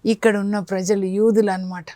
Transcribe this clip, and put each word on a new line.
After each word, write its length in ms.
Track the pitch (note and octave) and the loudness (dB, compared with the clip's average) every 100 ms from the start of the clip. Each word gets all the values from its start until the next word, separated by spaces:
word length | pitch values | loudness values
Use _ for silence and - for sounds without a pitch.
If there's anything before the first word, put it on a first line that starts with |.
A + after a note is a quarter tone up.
| A3 | 0
ఇక్కడ 300 | A3 A3+ G3+ | 2 2 2
ఉన్న 220 | G3+ G#3 | -2 -4
ప్రజలు 460 | F3 F#3+ F#3 G3+ | -4 -4 0 0
యూదులు 460 | F#3+ G3 A3 G#3+ G#3 | 0 2 4 4 2
అన్నమాట. 340 | F#3 F#3 F3+ D#3+ | -2 -6 -10 -14